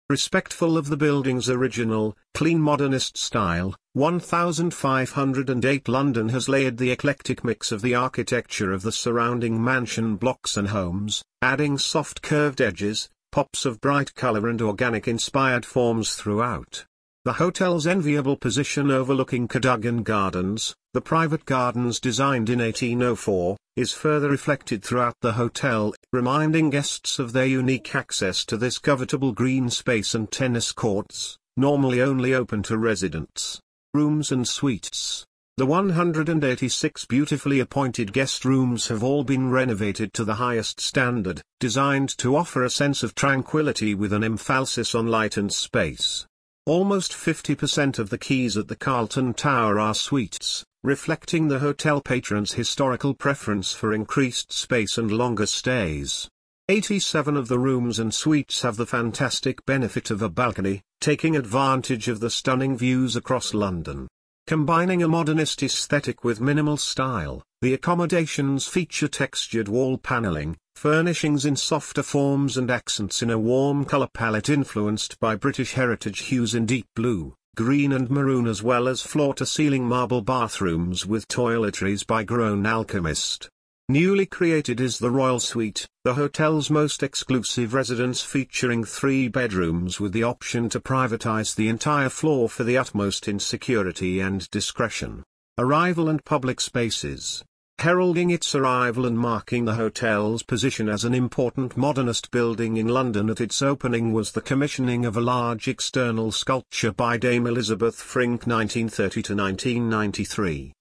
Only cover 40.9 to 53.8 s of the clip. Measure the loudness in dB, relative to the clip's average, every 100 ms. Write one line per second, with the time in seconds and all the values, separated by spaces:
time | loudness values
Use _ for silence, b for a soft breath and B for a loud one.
40.9 | 0 2 0 -2 -6 -12 -6 -2 2 2
41.9 | 2 0 -2 2 2 0 0 0 2 0
42.9 | 0 -2 0 0 0 0 0 0 0 0
43.9 | 0 0 0 0 -2 0 0 0 -2 -2
44.9 | 0 2 2 2 0 -2 -2 -2 0 0
45.9 | -2 -4 -4 -10 _ _ _ 0 2 4
46.9 | 2 -2 -4 -4 -2 -2 -2 0 2 0
47.9 | 0 -4 -4 0 0 2 -2 -4 -4 -2
48.9 | 0 0 0 -2 0 2 2 4 2 2
49.9 | 0 -2 -2 -2 -6 -6 -8 -10 _ -2
50.9 | -2 -2 -4 -2 0 2 2 0 0 0
51.9 | 0 0 -2 0 -2 -2 -2 -2 0 0
52.9 | 0 -2 0 -2 -2 -2 -2 -4 -2